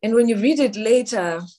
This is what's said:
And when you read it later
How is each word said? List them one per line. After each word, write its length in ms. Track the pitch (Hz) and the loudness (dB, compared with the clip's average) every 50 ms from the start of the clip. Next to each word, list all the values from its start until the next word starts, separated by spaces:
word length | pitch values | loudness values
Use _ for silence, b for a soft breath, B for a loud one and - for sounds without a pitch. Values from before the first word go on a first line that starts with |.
| - | -2
And 100 | 214 226 | 0 2
when 140 | 233 240 233 | 2 2 2
you 80 | 233 202 | 2 2
read 220 | 202 262 311 285 | 2 0 2 2
it 160 | 285 247 208 | 0 0 0
later 640 | 202 214 - 240 254 247 - - 214 180 170 170 165 175 175 - | -2 0 2 2 2 2 0 -4 -4 -4 -4 -4 -6 -10 -14 -18